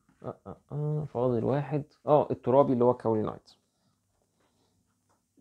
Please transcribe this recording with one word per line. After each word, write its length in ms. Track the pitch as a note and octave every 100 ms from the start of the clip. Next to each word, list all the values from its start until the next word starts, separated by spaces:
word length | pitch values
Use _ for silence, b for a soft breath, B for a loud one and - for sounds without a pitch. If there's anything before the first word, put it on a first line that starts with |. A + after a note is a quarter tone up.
| _ _
آه، 140 | - - G2+
آه، 100 | - -
آه، 320 | C#3+ D3+ D3+
فاضل 400 | D3 - B2+ A#2+
واحد، 380 | A#2 C#3 C#3 C#3+ C#3+ _ -
آه، 220 | D3 -
الترابي 420 | - - C3+ C3+
اللي 120 | B2
هو 60 | A#2+
الكاولينايت. 600 | B2 A2+ A2 F#2+ - _ _ _ _ _ _ _ _ _ _ _ _ _ _ _ _ _ _ _ -